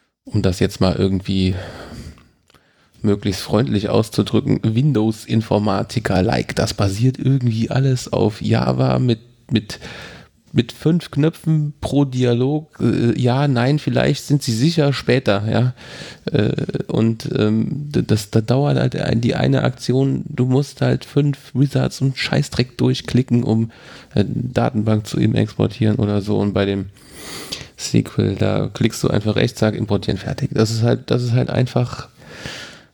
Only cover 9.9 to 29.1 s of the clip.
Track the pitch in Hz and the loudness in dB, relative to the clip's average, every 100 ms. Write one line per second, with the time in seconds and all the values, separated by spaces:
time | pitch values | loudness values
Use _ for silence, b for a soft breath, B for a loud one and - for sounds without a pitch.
9.9 | B B B B _ _ 143 120 - 151 | B B B B _ _ -2 -2 -2 0
10.9 | 170 - - 151 - - 160 147 - - | 0 0 0 0 0 0 0 0 -4 -2
11.9 | 139 139 123 123 120 131 151 156 - 120 | 0 2 2 2 2 0 -2 -6 -2 0
12.9 | - 117 - 123 123 143 123 120 147 - | 2 2 2 2 2 2 2 2 2 2
13.9 | 120 127 147 - 143 - 110 143 165 143 | 2 2 0 0 0 0 0 2 2 2
14.9 | 135 - 123 - 101 107 107 127 - B | 0 2 2 2 0 2 2 2 -2 B
15.9 | B B B - - 104 - - - - | B B B -4 0 0 0 -4 -6 -4
16.9 | - 113 113 120 117 107 110 110 143 147 | 0 2 0 -4 0 2 2 0 -4 -4
17.9 | 147 - 110 - 113 113 127 143 131 123 | -2 0 0 0 0 2 2 2 2 0
18.9 | - - 117 120 - 123 135 127 127 - | -2 0 0 0 0 2 2 0 -2 -2
19.9 | 127 135 135 - 147 127 127 143 - 127 | 0 2 0 -4 -2 2 2 0 -2 0
20.9 | 127 - - 143 139 - 123 139 131 131 | 0 -2 0 0 0 -4 0 2 2 -2
21.9 | - 135 131 - - 147 - 127 - 123 | 0 -2 -2 -2 -2 -2 -2 -4 0 0
22.9 | 131 - 123 127 120 123 110 113 B B | 0 0 0 2 2 2 0 0 B B
23.9 | B B - 101 - 123 120 117 - 107 | B B 0 0 -2 -4 0 0 0 2
24.9 | 107 107 - 110 110 107 - 104 - 107 | 0 0 0 2 2 0 0 -2 2 0
25.9 | 107 104 104 101 104 101 101 98 98 98 | 2 2 0 0 0 0 0 0 -2 -4
26.9 | - B B B B B B B B - | -12 B B B B B B B B -2
27.9 | 117 110 - 104 98 101 101 104 - 110 | 0 0 0 0 0 -2 -2 -4 -2 -2
28.9 | - - | 0 0